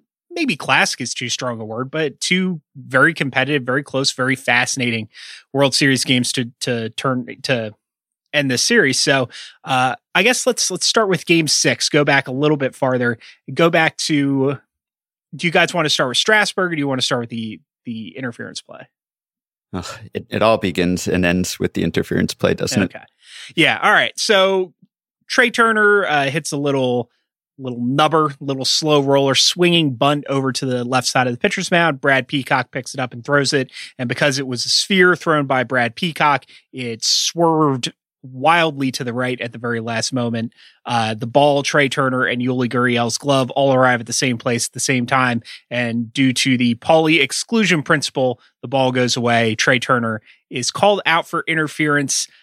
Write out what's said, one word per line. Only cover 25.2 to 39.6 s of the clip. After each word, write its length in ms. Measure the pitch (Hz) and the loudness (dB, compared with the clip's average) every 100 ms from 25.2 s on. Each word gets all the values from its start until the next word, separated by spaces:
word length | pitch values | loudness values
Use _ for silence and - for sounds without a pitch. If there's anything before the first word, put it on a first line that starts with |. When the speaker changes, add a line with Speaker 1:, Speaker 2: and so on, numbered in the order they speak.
| - | -4
Speaker 1:
Trey 240 | - 240 | 0 2
Turner, 540 | 240 226 214 208 202 | 2 2 4 4 4
uh, 240 | 180 147 139 | 2 0 0
hits 240 | 160 - | -2 -4
a 40 | 143 | -4
little, 520 | 143 139 127 123 120 _ _ _ _ - | 0 0 0 0 -4 _ _ _ _ -14
little 220 | 131 120 | -10 -4
nubber, 580 | 123 139 156 160 151 139 | -2 2 2 2 0 -2
little 240 | 139 135 | -6 -4
slow 360 | 127 - 156 147 | -2 -2 2 2
roller, 340 | 139 139 135 | 4 2 4
swinging 600 | 127 - 175 175 170 147 | 2 0 2 2 4 2
bunt 300 | 117 139 147 - | 2 0 0 -2
over 240 | 139 131 | -2 -2
to 140 | 123 131 | -2 -4
the 180 | 123 | -4
left 220 | 120 131 - | -2 -2 0
side 200 | 135 127 | 0 0
of 60 | |
the 60 | 120 | 0
pitcher's 320 | 202 - 180 | -2 -2 0
mound. 300 | 175 165 135 | 2 2 2
Brad 260 | 143 131 123 | 2 0 0
Peacock 440 | 143 123 135 - | -4 0 -2 -2
picks 220 | 135 - | -8 -8
it 60 | 139 | -8
up 120 | 135 | -8
and 120 | 120 | -8
throws 280 | 113 143 135 | 0 0 2
it. 180 | 143 127 - - - | 0 -2 -8 -16 -8
And 120 | 120 | -6
because 300 | 123 147 135 | 0 0 0
it 80 | 131 | -4
was 180 | 120 | -6
a 40 | - | -2
sphere 480 | - - 190 180 170 | -2 2 4 4 4
thrown 300 | 170 151 135 | 0 0 2
by 160 | 131 | 0
Brad 320 | 120 127 117 | 0 0 -2
Peacock, 520 | - 180 - 151 135 - - _ | -2 -4 0 2 2 -2 -20 _
it 320 | 131 120 113 | -10 -10 -6
swerved 880 | - - - 165 165 156 147 131 - - _ _ | -2 -2 -2 0 2 4 2 0 -4 -12 _ _
wildly 680 | 131 127 147 170 160 139 135 | -18 -2 2 4 2 -2 -4
to 140 | 127 | -4
the 80 | 123 | -6
right 280 | 120 127 127 | -4 -4 -4
at 120 | 117 | -8
the 60 | |
very 200 | 117 | -8